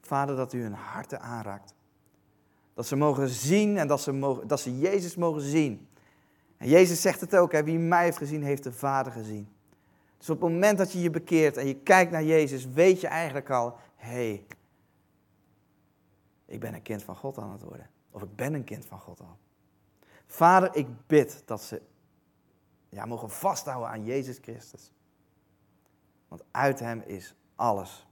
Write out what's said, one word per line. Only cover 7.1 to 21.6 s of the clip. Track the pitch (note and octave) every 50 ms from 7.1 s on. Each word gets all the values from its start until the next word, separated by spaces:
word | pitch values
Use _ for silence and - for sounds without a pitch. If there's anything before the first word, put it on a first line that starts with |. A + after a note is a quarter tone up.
| - -
het | F#3+ E3 G3+
ook: | F#3 F3 E3
hè: | E3 D3+ D3+
"Wie | D#3 D#3+ E3
mij | E3+ E3 F3 F3 F3
heeft | E3+ E3+
gezien, | - D3+ C#3+ D3+ D3+ D3
heeft | C#3 C#3+ C#3 C#3
de | C3
Vader | A#2+ - C#3+ C#3 C3+ C3+ C3 B2+
gezien." | A#2 A#2 A2 G#2+ G#2+ G#2 G2+ G2+ _ _ _ _ _ _ _ _ _ _ _ _ _
Dus | _ - -
op | D#3+ -
het | - E3+
moment | E3 E3+ F#3+ G#3+ G#3
dat | F#3 F#3+ F#3
je | - F3+
je | F3 E3+
bekeert | D#3+ E3+ E3 - F3 D#3+ D#3 D3 C#3+
en | B2 C3+
je | C3+ C3+
kijkt | C#3 - - G3 F#3 F3+ E3+
naar | E3+ D#3+ D#3
Jezus, | D#3 D#3+ D#3+ D3+ C3+ C3+ C3 B2+
weet | C3 B2+ D3 F3 F#3+ F#3 F3+
je | -
eigenlijk | - - E3 E3+ D3+ C3 C#3 C3 -
al: | C3+ B2 A#2 A#2+ A#2+ - - - _
"Hé, | _ A2+ A2+
hey, | A#2+ B2 A#2+ A2+ G#2 G2 - _ - _ _ _ _ _ _ _ _ _ _ _ _ _ _ _ _ _ _ _ _ _ _ _ _ _ _ _ _ _ _ _ _ _ _ _ _ _ _
ik | - - -
ben | - A2 G#2+
een | A2
kind | - - A2 G2+ -
van | - F#2+
God | - - C3+ C3+
aan | - G#2+ G#2
het | G2 G2+
worden." | - - - - - - _ _ _ _
Of | - G2+
ik | G#2 G2+ G2+
ben | - A#2+ C#3 D#3
een | C#3+ A#2+
kind | - G#2+ - B2
van | - F#2+ F2+
God | - - F2+ _
al. | F2+ F2 F2 G2 _ _ _ _ _ _ _ _ _ _ _ _ _ _ _ - _ _
Vader, | - - E3 E3+ F#3 F#3+ F3+ F3+ -
ik | D3+ C#3 B2 A#2 A#2 -
bid | _ D#3 D3+ C3 - - - _
dat | - A#2 G#2